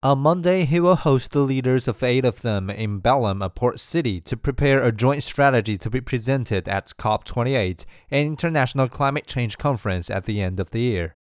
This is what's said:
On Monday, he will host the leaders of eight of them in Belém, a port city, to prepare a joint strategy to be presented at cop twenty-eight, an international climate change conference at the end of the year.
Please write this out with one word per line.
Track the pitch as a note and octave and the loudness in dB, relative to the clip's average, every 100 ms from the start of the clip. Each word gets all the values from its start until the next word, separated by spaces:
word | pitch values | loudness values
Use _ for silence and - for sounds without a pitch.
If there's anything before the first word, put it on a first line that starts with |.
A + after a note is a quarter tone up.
On | C3+ C#3 | 2 2
Monday, | C#3+ F3+ F3 F#3 D#3 | 2 2 2 2 2
he | E3+ | 4
will | F3 | 4
host | F3+ D#3+ C3+ - | 4 4 2 2
the | C#3+ | 0
leaders | C#3 C3+ B2+ B2+ B2 | 2 2 2 0 0
of | A2 | -2
eight | B2+ B2+ | 0 2
of | B2+ G#2+ | 2 -2
them | A#2+ G#2 F#2+ | -2 -2 -4
in | G2+ A2 G2+ | -4 -4 -2
Belém, | A2+ C3+ A2 G2 | 2 2 2 0
a | F#2+ | -4
port | - B2 - | -2 -2 -2
city, | - E3+ C3+ F2+ | -4 -2 -2 -4
to | - A2+ | -6 -4
prepare | - B2+ C#3 C3+ | -4 0 4 4
a | B2 | 2
joint | A2 B2 C#3+ | 2 2 2
strategy | - - C#3+ B2+ G#2+ G2+ | -4 2 4 4 0 -4
to | A2 | -2
be | B2 | -4
presented | C3 B2+ A2+ C3+ A#2 G2+ F2 | -4 -4 0 -2 0 -2 -2
at | G2 - - | -6 -6 -6
cop | A2 G#2+ | -2 -2
twenty-eight, | - - A#2+ C3+ F#2 F#2 - - - | -2 -4 0 0 -2 -4 -12 -18 -4
an | C#3 D3 | -2 -2
international | D#3 E3 D#3 B2+ C3+ B2+ | -2 -2 0 0 0 -2
climate | - C#3 C#3+ - | 0 -2 -2 -6
change | - A#2+ - | -4 -4 -2
conference | C#3+ B2+ G#2+ F#2 E2+ | -2 -2 -2 -4 -4
at | G2+ | -6
the | - G#2 | -4 -4
end | F#2 F#2 | -2 -4
of | F#2 | -4
the | A2+ | -2
year. | B2 G2+ E2 _ | 0 -2 -4 _